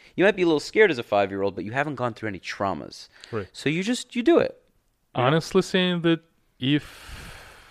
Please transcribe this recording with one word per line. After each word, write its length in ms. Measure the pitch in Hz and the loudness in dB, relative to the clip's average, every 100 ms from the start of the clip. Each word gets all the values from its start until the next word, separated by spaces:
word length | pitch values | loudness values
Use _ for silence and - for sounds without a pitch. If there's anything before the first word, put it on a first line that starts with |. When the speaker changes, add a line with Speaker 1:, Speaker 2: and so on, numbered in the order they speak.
| - - | -12 0
Speaker 1:
you 80 | 185 | 2
might 100 | 185 | 4
be 60 | |
a 40 | 170 | 2
little 140 | 147 | 2
scared 320 | - 214 208 | 0 4 4
as 60 | 123 | 4
a 60 | |
five-year-old, 520 | - 101 101 98 98 95 | 0 2 2 0 -2 -2
but 80 | |
you 80 | 95 | -6
haven't 240 | 131 147 123 | -4 -4 -2
gone 180 | 123 | -6
through 140 | 113 107 | -4 -8
any 120 | 92 | -8
traumas. 680 | - - 98 80 50 - - - - | -10 -4 -2 -4 -8 -16 -20 -20 -10
Speaker 2:
Right. 160 | 113 95 | -8 -8
Speaker 1:
So 160 | - 143 | -6 -2
you 120 | 165 | -2
just, 320 | 196 247 - 240 | -2 -4 -6 -2
you 40 | |
do 140 | 247 330 | 4 4
it. 220 | - - _ _ _ _ _ - | 4 -4 _ _ _ _ _ 0
You 60 | |
know? 60 | 123 | 2
Speaker 2:
Honestly 340 | 160 - 190 | 2 2 0
saying 400 | - 185 180 175 | 0 0 0 0
that 180 | 165 165 _ _ _ - | 0 0 _ _ _ -6
if 720 | 127 147 - - - - - - - - - | 0 0 -2 -20 -18 -18 -16 -18 -20 -20 -20